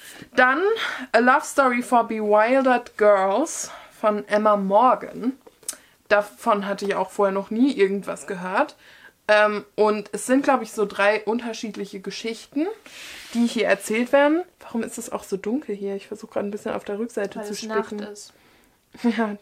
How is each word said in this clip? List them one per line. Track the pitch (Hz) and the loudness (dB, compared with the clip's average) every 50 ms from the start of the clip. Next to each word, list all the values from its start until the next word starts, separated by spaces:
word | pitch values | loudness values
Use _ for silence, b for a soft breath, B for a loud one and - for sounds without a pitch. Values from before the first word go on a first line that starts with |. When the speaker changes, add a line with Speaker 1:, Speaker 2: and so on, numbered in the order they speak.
| B B B B B B B | B B B B B B B
Speaker 1:
Dann | 254 254 254 269 311 381 415 453 440 B B B B 254 B | 2 4 4 4 2 0 0 0 -2 B B B B -4 B
A | B 233 | B 4
Love | 240 247 262 294 294 | 4 6 4 4 2
Story | - - 285 269 254 240 247 | 0 0 2 2 2 2 0
for | 240 - 254 233 220 | 0 2 2 2 2
Bewildered | 220 220 214 214 208 208 214 214 233 262 269 254 262 247 240 - - _ | 2 -2 -2 0 4 4 4 4 4 4 4 4 4 2 2 0 -4 _
Girls | - 214 208 202 190 190 196 196 240 320 - - - - - B B B B B - | 4 6 6 6 6 4 2 2 0 0 -2 -4 -8 -10 -12 B B B B B -2
von | - 214 208 208 202 - | 0 0 0 -2 -2 -2
Emma | 208 208 214 214 208 | 0 2 4 4 4
Morgan. | 202 196 190 196 214 254 254 208 - - - - 170 196 262 - - - - B B B B B B B B B B B - | 2 2 2 4 6 6 6 4 2 -2 -8 -10 -6 -6 -6 -6 -6 -10 -20 B B B B B B B B B B B 0
Davon | 208 208 208 - - - - 240 208 202 208 | 2 2 2 0 -6 -6 -2 0 0 0 0
hatte | 208 196 196 202 | -4 -6 -4 -4
ich | 196 180 | -4 -2
auch | 175 190 - | -2 -4 -4
vorher | - - 202 196 | -2 0 0 0
noch | 190 196 196 - | 0 -2 -4 -2
nie | 214 226 262 285 | 0 2 2 2
irgendwas | - 196 196 190 196 202 185 180 175 - - - | 4 2 2 2 0 -2 -6 -6 -10 -10 -10 -10
gehört. | 196 175 180 185 196 240 311 - - B B B B B B B B B _ | -10 -10 -8 -4 -2 -2 -2 -2 -4 B B B B B B B B B _
Ähm, | - 214 208 214 214 208 202 202 - _ | 2 4 4 4 4 2 -2 -8 -6 _
und | - 214 214 214 214 202 - | 0 2 2 2 0 -4 -8
es | - 208 - | -10 -6 -2
sind, | - 254 277 277 | 0 2 2 4
glaub | 294 269 233 | 2 2 0
ich, | 226 - | 0 -4
so | - 220 202 | -4 -4 -4
drei | 196 - - 196 208 214 208 214 | -2 0 0 2 2 2 0 -2
unterschiedliche | 202 233 240 226 240 220 - - 214 202 208 202 - 208 190 | -2 -4 -4 -4 -8 -10 -10 -10 -10 -10 -10 -10 -12 -12 -12
Geschichten, | 190 196 190 - - 226 226 - - - - 285 320 403 440 - - B B B B B B B B B | -12 -12 -10 -8 -8 -8 -10 -10 -12 -8 -4 -4 -4 -4 -6 -10 -14 B B B B B B B B B
die | - 233 233 | -2 0 0
hier | 233 - 226 202 | 0 0 0 2
erzählt | 180 196 196 - - 214 233 247 240 | 2 2 0 0 -2 -2 -2 0 2
werden. | - 277 285 294 311 339 359 - _ _ | 4 4 4 4 2 0 -2 -6 _ _
Warum | - - - 226 - | -14 -8 -6 -6 -6
ist | - - 233 | -6 -8 -12
es | 226 - | -12 -10
auch | - 202 - | -10 -10 -8
so | - 196 190 | -6 -8 -6
dunkel | - 208 240 294 302 - 202 | -4 -4 -4 -4 -4 -6 -8
hier? | 196 202 196 196 | -8 -8 -8 -8
Ich | 196 - | -10 -10
versuch | - 208 - - - | -12 -14 -14 -12 -10
grad | - 226 202 | -8 -6 -6
ein | 202 | -6
bisschen | 208 208 - 220 214 | -8 -8 -8 -6 -8
auf | 202 - | -6 -8
der | - 202 202 | -8 -8 -8
Rückseite | 233 240 - 220 202 196 - 233 | -8 -8 -6 -6 -8 -8 -8 -10
Speaker 2:
Weil | 208 | -10
Speaker 1:
zu | 208 208 | -10 -10
Speaker 2:
es | - 226 | -10 -8
Nacht | 220 220 208 208 | -6 -4 -4 -4
Speaker 1:
spicken. | - 214 208 208 | -4 -8 -12 -12
Speaker 2:
ist. | 208 208 - - - _ b b b b b b b b b b b - - | -12 -14 -18 -20 -20 _ b b b b b b b b b b b -10 -4
Speaker 1:
<laughs> | |
Ja, | - 233 214 226 226 208 208 208 | -2 -2 0 0 -2 -4 -6 -10